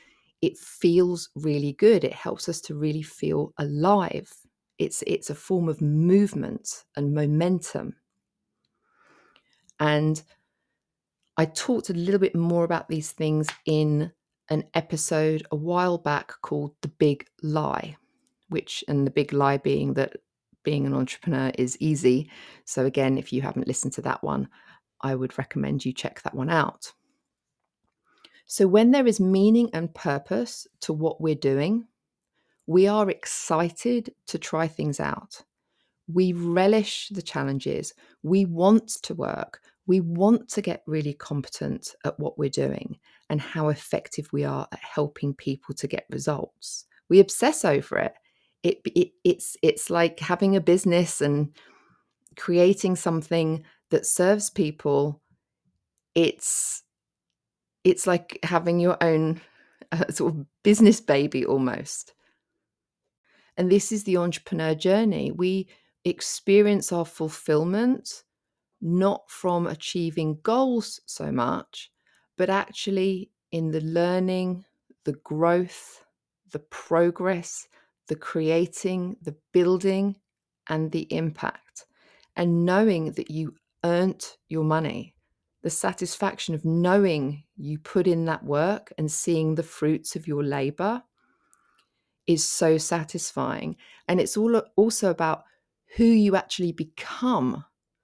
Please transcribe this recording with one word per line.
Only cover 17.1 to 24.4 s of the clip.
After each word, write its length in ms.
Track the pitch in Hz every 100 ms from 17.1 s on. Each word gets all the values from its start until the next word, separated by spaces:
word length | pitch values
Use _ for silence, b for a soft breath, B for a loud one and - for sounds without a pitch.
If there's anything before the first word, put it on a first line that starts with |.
| 143 - _
Lie, 540 | 156 151 147 - 156 147 _ _ _ _ -
which, 340 | 160 - - -
and 180 | 143 135
the 40 |
big 220 | 147 143
lie 240 | 139 139 139
being 380 | - 143 139
that 220 | 135 135 - _ _ _ _
being 200 | - 147
an 80 | 139
entrepreneur 580 | 135 131 - - 131 131 -
is 220 | 127 -
easy. 500 | 156 147 127 127 151 B B B -
So 180 | -
again, 320 | 131 139 131 135
if 160 | 127
you 80 | 127
haven't 280 | 139 - -
listened 260 | 135 135
to 80 | -
that 200 | - -
one, 280 | - 71